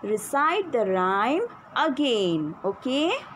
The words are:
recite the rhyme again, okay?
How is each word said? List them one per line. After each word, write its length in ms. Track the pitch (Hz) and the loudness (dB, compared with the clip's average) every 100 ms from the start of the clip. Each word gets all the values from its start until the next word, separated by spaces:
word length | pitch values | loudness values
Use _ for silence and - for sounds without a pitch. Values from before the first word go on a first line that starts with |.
recite 680 | 208 214 - 277 302 370 370 | -2 -4 0 2 2 2 0
the 140 | 262 202 | 0 0
rhyme 600 | 185 185 196 226 311 466 - - - | 2 2 2 2 0 -2 -8 -8 0
again, 800 | 311 277 285 220 185 165 151 170 | 0 2 2 2 2 0 -2 -4
okay? 480 | 190 196 262 269 320 508 - | -6 -4 -2 0 2 0 -6